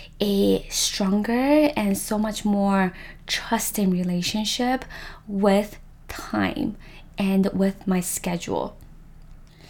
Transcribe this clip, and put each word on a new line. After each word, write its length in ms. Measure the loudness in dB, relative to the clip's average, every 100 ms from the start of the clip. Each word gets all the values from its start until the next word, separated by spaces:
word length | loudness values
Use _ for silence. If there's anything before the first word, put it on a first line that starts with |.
| -18 -4
a 440 | 0 2 4 2 0
stronger 1040 | -4 -2 0 0 2 2 0 4 6 6 2
and 220 | 0 0
so 200 | 0 -2
much 280 | -2 -2 0
more 480 | 2 4 4 2 -2 -16 -16 -6
trusting 600 | -6 -2 -2 -2 0 2
relationship 960 | 2 0 0 -2 -2 -2 0 0 0 -4 -14 -14 -16 -6
with 520 | 2 4 4 2 -8 -18 -20 -14
time 720 | -12 -6 -2 0 0 -4 -6 -14 -20 -18 -2
and 300 | 2 4 2
with 340 | 2 0 0 -2
my 120 | -2
schedule. 800 | -2 -6 -4 -6 -4 -4 -4 -8 -20 -20 -20 -20 -20 -20 -20 -20